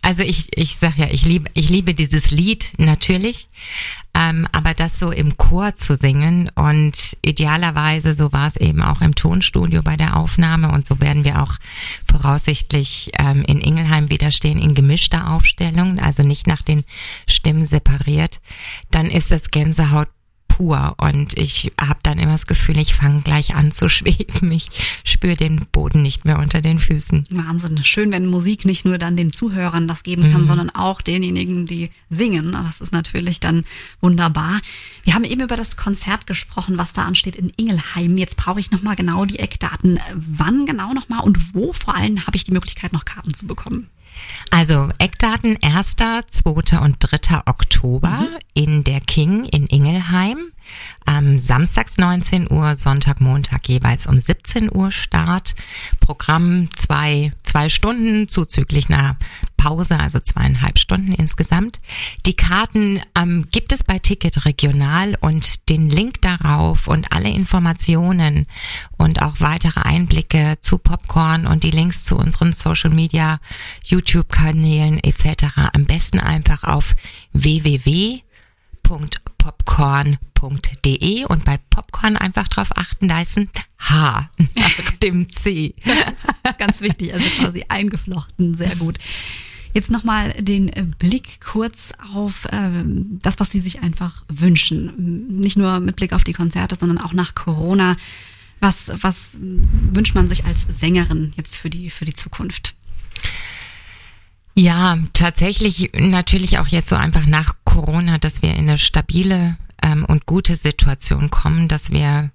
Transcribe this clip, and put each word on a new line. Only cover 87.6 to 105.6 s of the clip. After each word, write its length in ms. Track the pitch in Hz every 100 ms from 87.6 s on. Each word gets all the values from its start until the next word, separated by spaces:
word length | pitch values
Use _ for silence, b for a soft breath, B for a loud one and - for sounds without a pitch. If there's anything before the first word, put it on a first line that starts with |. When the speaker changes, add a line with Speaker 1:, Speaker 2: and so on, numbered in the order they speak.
| -
Speaker 2:
eingeflochten, 840 | 196 202 185 - 180 - - 175
sehr 220 | 165 175 175
gut. 220 | 165 - B B B B B B B
Jetzt 160 | 214 202
nochmal 420 | 233 226 214 208 -
den, 300 | 196 202 190
äh, 160 | -
Blick 560 | 175 151 175 254 - -
kurz 480 | - 214 226 - - - 202
auf, 320 | 202 208 190 -
ähm, 680 | 208 196 175 - - 190 190
das, 180 | 226 -
was 100 | 202
Sie 100 | 196
sich 220 | 180 -
einfach 420 | 170 160 175 - -
wünschen. 1080 | 143 180 165 - 156 151 254 175 170 247 190
Nicht 160 | 196 202
nur 240 | 190 185
mit 160 | 185 185
Blick 160 | 190
auf 120 | 180
die 80 | -
Konzerte, 440 | 165 170 180 180 180
sondern 220 | 175 170
auch 140 | 160
nach 220 | 175 180
Corona. 600 | - - 156 165 196 185 175 B B B B B -
Was, 300 | 202 190 - 170
was 340 | 190 180 - -
wünscht 760 | 185 185 - - 220 190 220
man 140 | 196 180
sich 160 | 180
als 180 | - 170
Sängerin 680 | - - 165 180 170 156 156 -
jetzt 200 | 156 -
für 140 | 165
die, 200 | 170 175
für 140 | -
die 100 | 156
Zukunft? 600 | - - - 165 - - - - - B B B B B B B B B B B B B _ _
Speaker 1:
Ja, 420 | - 175 170 185 165 156
tatsächlich 800 | - 175 - 185 202